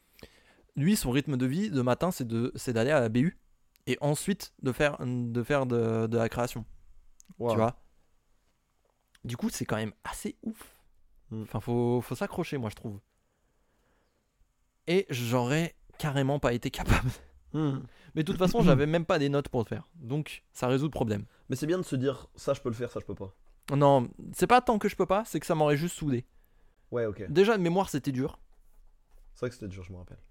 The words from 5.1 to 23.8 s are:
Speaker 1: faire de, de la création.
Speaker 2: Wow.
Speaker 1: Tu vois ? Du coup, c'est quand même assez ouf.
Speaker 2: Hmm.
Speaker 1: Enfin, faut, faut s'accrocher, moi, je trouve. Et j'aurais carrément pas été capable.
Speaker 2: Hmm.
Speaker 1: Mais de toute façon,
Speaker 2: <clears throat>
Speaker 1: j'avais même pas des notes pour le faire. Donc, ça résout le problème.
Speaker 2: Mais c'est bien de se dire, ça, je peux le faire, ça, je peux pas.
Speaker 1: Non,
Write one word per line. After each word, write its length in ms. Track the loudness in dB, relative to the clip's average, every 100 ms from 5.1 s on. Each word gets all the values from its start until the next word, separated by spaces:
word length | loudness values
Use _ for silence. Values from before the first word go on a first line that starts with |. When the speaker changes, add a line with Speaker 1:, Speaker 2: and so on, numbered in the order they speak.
| -4 -2 -4
Speaker 1:
faire 240 | 0 0 2
de, 400 | 0 2 0 0
de 100 | 0
la 100 | 0
création. 380 | -2 -4 -4 -12 -16 -20 -20 -20 -20 -20 -6
Speaker 2:
Wow. 120 | 0
Speaker 1:
Tu 40 | 2
vois ? 220 | 2 -2 -20 _ _ _ _ _ _ _ _ _ _ _ _ _
Du 140 | -10 -4
coup, 120 | -4
c'est 140 | -4
quand 140 | -4 -4
même 160 | -4 -8
assez 320 | -12 -8 -10 -8
ouf. 320 | -10 -12 -16 _ _ _ _ -20 -12
Speaker 2:
Hmm. 120 | -12
Speaker 1:
Enfin, 180 | -6 -6
faut, 400 | -2 0 2 0
faut 140 | -2 -6
s'accrocher, 420 | -4 -4 -4 -4
moi, 120 | -6
je 60 | -8
trouve. 240 | -12 -12 _ _ _ _ _ _ _ _ _ _ _ _ _ _ _ _ _ _ 0
Et 180 | 0 2
j'aurais 640 | -2 0 2 2 0 0 -6 -20 -6
carrément 420 | -2 0 0 2
pas 140 | 0
été 160 | 0 -4
capable. 380 | -4 2 2 2 -6 -16 -20 -8
Speaker 2:
Hmm. 260 | -2 -2 -2 -10 -20 -8 -4
Speaker 1:
Mais 80 |
de 80 | -2
toute 80 | 2
façon, 220 | 2 6
Speaker 2:
<clears throat> 20 |
Speaker 1:
j'avais 220 | 6 6 6
même 200 | 2 2
pas 140 | 2
des 100 | 2
notes 200 | 2 0
pour 120 | -2
le 60 | -2
faire. 200 | -6 -10 -16
Donc, 480 | -6 -4 -6 -12 _
ça 140 | -4 0
résout 180 | 2 0
le 60 |
problème. 340 | -2 -2 -2 -6 _ -8
Speaker 2:
Mais 60 | -4
c'est 120 | -2
bien 100 | -2
de 60 |
se 120 | -2 -2
dire, 320 | -2 -4 -12 -8
ça, 180 | -4
je 80 | -2
peux 80 | -4
le 60 | -6
faire, 160 | -6
ça, 80 | -8
je 60 | -10
peux 100 | -12
pas. 180 | -12 -16 -20 -16 -2
Speaker 1:
Non, 340 | 4